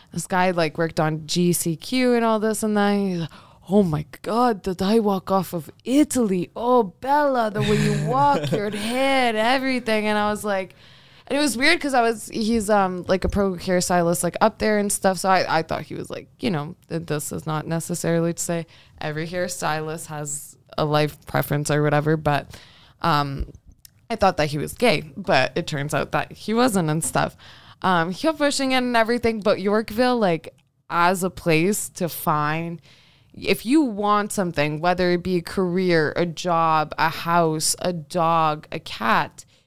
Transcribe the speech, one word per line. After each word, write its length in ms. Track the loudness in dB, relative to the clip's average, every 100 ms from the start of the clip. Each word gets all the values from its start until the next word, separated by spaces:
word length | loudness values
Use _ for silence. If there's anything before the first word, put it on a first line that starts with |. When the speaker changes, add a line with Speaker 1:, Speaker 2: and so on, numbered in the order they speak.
| -10
Speaker 1:
This 160 | -10 -2
guy, 240 | 0 2
like, 260 | 2 0 0
worked 220 | -2 0
on 280 | 0 -2 -4
G 260 | 0 2
C 220 | 2 -2 -6
Q 380 | -4 0 2 2
and 100 | 2
all 140 | 2
this 240 | 0 -2
and 120 | 0 2
that. 180 | 2 2
He's 220 | 0 -2
like, 80 | -6 -10 -20 -18 0
"Oh 120 | 2
my 220 | 4 0 -6 -10
God, 380 | -4 2 2 0
did 180 | -4 -2
I 180 | 2 4
walk 320 | 4 0 0
off 220 | 0 0
of 160 | -6 -10 -12 0
Italy? 640 | 4 4 2 0 0 -2
Oh, 300 | -4 2 4
Bella, 680 | 2 -4 0 2 2 2 0
the 120 | 0
way 140 | 0 2
you 300 | 2 0 0
walk, 420 | 2 4 4 0
Speaker 2:
<laughs> 0 |
Speaker 1:
your 200 | -2 -2
head, 640 | -4 -4 0 2 2 2 2
everything." 680 | 2 2 0 -2 0 0 0
And 100 | 0
I 120 | 0
was 120 | -2
like, 320 | -2 -2 -4 -12 -20 -20 -20 -20 -4
and 100 | 0
it 40 |
was 140 | 0 2
weird 220 | 2 2
'cause 140 | 2
I 80 | 2
was, 260 | 2 0 -6
he's, 420 | -4 0 0 2
um, 360 | 2 2 -2 -2
like, 160 | 0
a 60 | 0
pro 240 | 0 0
hairstylist, 680 | -2 0 0 2 2 2 0
like, 140 | -2 0
up 180 | 0 0
there 180 | 0 0
and 120 | 0
stuff. 260 | 0 0 0
So 100 | 2
I, 300 | 2 2 -2
I 20 |
thought 220 | -2 -6
he 120 | -8 -12
was, 140 | -10
like, 180 | -12 -14 -6
you 100 | -4
know, 240 | -2 -6 -12 -10
th-, 160 | -8 -4
this 260 | -6 -4
is 160 | -8 -6
not 180 | -6 -4
necessarily 680 | -6 -4 -4 0 0 0
to 100 | -4
say 240 | -4 -6 -6 -16 -20 -10
every 260 | -8 -6 -6
hairstylist 800 | -6 -6 -4 -4 -4 -6 -8 -10
has 500 | -10 -8 -10 -14 -20 -10 -4
a 60 |
life 420 | 0 2 0 -4 -6
preference 460 | -4 -2 -2 0
or 100 | 0
whatever, 360 | 2 2 2 0
but, 420 | 2 -2 -4 -18 -20 -20 -20 _
um, 500 | 0 2 0 -4 -8 -12 -20 -20 -20 _ -8
I 60 | 0
thought 220 | 0 2
that 100 | -2
he 100 | -2
was 160 | -6
gay, 380 | 0 0 0 -2 -10
but 340 | 2 4 4 0
it 120 | -4
turns 260 | -6 -4
out 180 | -2 -2
that 180 | -4 -4
he 220 | -10 -4
wasn't 360 | 0 2 2 0
and 140 | -2
stuff. 320 | -2 -2 -2 -4 -20 -20 -20 -6
Um, 300 | 0 0 0
he 100 | -2
kept 160 | -4 0
pushing 340 | -2 0 0
it 60 | 0
and 180 | 2 2
everything, 460 | 2 0 0 0
but 180 | 0 0
Yorkville, 580 | 2 0 0 0 2 2
like, 380 | 2 0 -4 _ _ _ -6
as 340 | 2 2 2
a 60 | -2
place 600 | -4 0 2 2 -2 -6
to 180 | -6 -6
find, 720 | -4 -2 0 0 -2 -6 -10 -16 -20 _ _ _
if 320 | -8 -2 -2 2
you 160 | 2
want 500 | 2 0 0 0 0
something, 480 | -2 -2 0 -2 0
whether 320 | 0 2 2
it 120 | 0
be 140 | 0 -2
a 40 |
career, 720 | -2 -2 0 0 2 2 2 0
a 100 | -2
job, 680 | -2 -2 2 2 2 0 0
a 120 | -2
house, 640 | -2 0 2 2 0 -2 -2
a 120 | -4
dog, 720 | -4 -6 0 2 2 2 -2 -8
a 80 | -12
cat, 640 | -12 -6 0 2 0 -8 -20 _